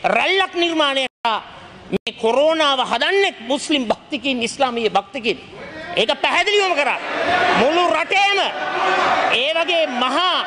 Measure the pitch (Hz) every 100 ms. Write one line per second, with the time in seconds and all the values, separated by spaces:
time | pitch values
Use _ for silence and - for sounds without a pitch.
0 | 175 196 285 381 370 349 339 320 294 269
1 | 262 _ 233 208 - - - - - 190
2 | - - 220 254 302 320 294 262 208 233
3 | 302 392 392 - 226 277 - 285 226 -
4 | - 277 269 254 233 - 262 233 220 185
5 | 196 277 220 147 - - - - - -
6 | 226 277 285 320 370 415 370 294 262 185
7 | - - - 359 - - 247 339 349 320
8 | 330 392 403 403 262 - - 359 - 381
9 | - - - 220 277 330 339 339 302 247
10 | 254 294 359 294